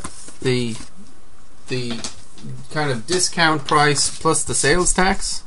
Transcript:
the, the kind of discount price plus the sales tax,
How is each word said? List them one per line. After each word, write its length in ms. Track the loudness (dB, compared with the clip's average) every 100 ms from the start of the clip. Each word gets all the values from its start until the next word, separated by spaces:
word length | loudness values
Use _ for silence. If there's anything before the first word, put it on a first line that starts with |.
| -4 -6 -6 -2
the, 360 | 0 0 0 -4 -6 -6 -6 -6 -6 -6 -6 -6 -6
the 320 | -4 -4 -4 -6 -6 -8 -6 -6 -6 -6
kind 200 | -2 -2
of 160 | -2 -2
discount 580 | 0 0 4 4 4 2
price 540 | 4 4 4 0 0
plus 240 | 2 2
the 100 | 0
sales 400 | 2 4 4 4
tax, 500 | 4 4 2 0 -2